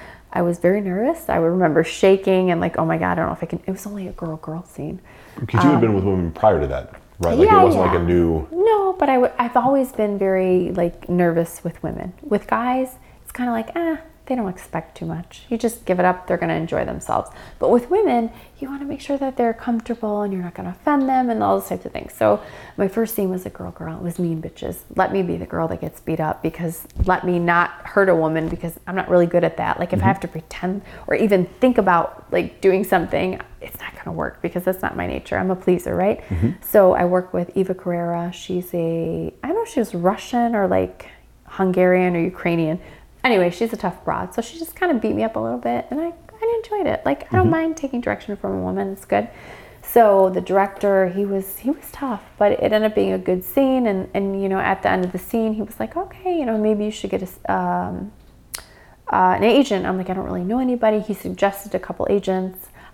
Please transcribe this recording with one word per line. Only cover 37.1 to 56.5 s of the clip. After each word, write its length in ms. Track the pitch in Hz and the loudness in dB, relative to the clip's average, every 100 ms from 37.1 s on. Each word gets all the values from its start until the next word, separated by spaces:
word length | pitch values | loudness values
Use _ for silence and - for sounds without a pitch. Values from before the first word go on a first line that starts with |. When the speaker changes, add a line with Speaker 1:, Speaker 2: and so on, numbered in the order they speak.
| 180 185 | 0 -2
Speaker 1:
with 160 | 180 175 196 | -6 -4 -2
Eva 180 | 190 | -2
Carrera. 580 | 185 180 170 170 170 175 | -4 -6 -4 -4 -4 -6
She's 400 | - - 180 180 | -10 -6 -6 -4
a, 600 | 175 165 165 165 165 165 - | -4 -2 -2 -4 -4 -6 -8
I 60 | 262 | -4
don't 80 | 415 | -4
know 80 | |
if 60 | 440 | -2
she 100 | 269 | -2
was 160 | 214 180 | -2 0
Russian 580 | 175 220 - 240 233 | 0 0 -2 0 0
or, 140 | 220 190 | 2 2
like, 400 | 185 185 - - - - _ - | 2 0 -6 -20 -20 -20 _ -10
Hungarian 680 | - 190 185 185 185 180 175 | -2 0 4 4 4 4 2
or 40 | |
Ukrainian. 600 | 170 - 175 170 160 170 - - - - | -2 -2 -2 0 0 -2 -8 -20 -20 -4
Anyway, 260 | 254 208 175 | 2 4 2
she's 240 | 175 226 | 0 -4
a 40 | 240 | -4
tough 280 | 185 - - | -6 -6 -4
broad. 280 | - 185 | -4 -4
So 80 | - | -6
she 160 | 233 330 | -8 -8
just 160 | 320 - | -10 -2
kinda 140 | 359 247 | 0 2
beat 180 | 220 208 | 0 0
me 80 | |
up 120 | 220 220 | -2 -2
a 40 | |
little 180 | 226 240 | -4 -4
bit, 280 | 233 240 - | -2 -4 -4
and 100 | 294 | -4
I, 140 | 339 339 - - | -6 -8 -16 -6
I 200 | 453 466 | -2 -2
enjoyed 240 | 440 415 339 | -2 -2 -2
it. 140 | - - | -2 -2
Like, 180 | 285 - | -4 0
I 20 | 370 | 2
don't 120 | 349 | 4
Speaker 2:
Mm-hmm. 40 | |
Speaker 1:
mind 260 | 320 330 320 | 2 0 -4
taking 220 | 269 240 | -6 -4
direction 380 | 240 202 - 202 | -4 -4 -6 -8
from 160 | 196 | -6
a 60 | 196 | -4
woman. 300 | 185 190 196 | -4 -4 -6
It's 100 | 196 - | -8 -2
good. 220 | 208 226 - - - - - | -2 -2 -10 -20 -20 -20 -20
So 480 | - 240 214 196 190 | 0 6 6 6 4
the 100 | 185 | 2
director, 680 | 180 190 196 - 202 196 185 | 0 2 0 0 2 2 2
he 180 | 185 202 | 0 -2
was, 320 | 196 196 - | -4 -6 -6
he 140 | 247 | -4
was 180 | 330 - | -4 -8
tough, 300 | - 277 208 - - | -8 -6 -6 -6 0
but 160 | 208 | 2
it 60 | - | 2
ended 220 | - 214 | 2 2
up 120 | 214 214 | 2 2
being 160 | 190 | 0
a 60 | 185 | 0
good 260 | 185 185 | 0 -2
scene. 420 | - - 269 262 233 | 0 2 4 4 2
And, 200 | 190 185 | 0 -2
and, 280 | 202 196 196 | -4 -2 -2
you 60 | 196 | -2
know, 120 | 190 | 0
at 220 | - 190 | 0 0
the 60 | - | 0
end 140 | 190 | 0
of 80 | 180 | -2
the 60 | 185 | -6
scene, 360 | - 233 220 | -4 -2 -2
he 80 | 214 | -2
was 160 | 202 - | -6 -8
like, 180 | 226 339 | -8 -6
"Okay, 400 | 381 - 370 339 | -8 -6 -4 -2
you 80 | |
know, 120 | 247 | 0